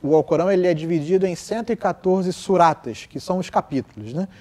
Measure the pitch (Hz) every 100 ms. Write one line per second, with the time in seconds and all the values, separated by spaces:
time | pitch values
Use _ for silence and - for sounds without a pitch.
0 | 143 156 151 156 185 185 180 156 165 165
1 | 147 185 185 165 - 220 226 226 185 170
2 | 185 190 185 - - 185 165 151 120 104
3 | - 135 - 185 175 196 - 135 - 107
4 | 110 147 196 -